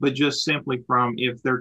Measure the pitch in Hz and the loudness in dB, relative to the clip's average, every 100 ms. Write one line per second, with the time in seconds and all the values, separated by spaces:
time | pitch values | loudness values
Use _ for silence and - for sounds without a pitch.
0 | 143 131 147 135 - 147 - 127 - 123 | -2 2 0 0 -2 -2 -2 -6 0 2
1 | 123 113 127 120 135 127 | 2 0 -4 -2 -2 -2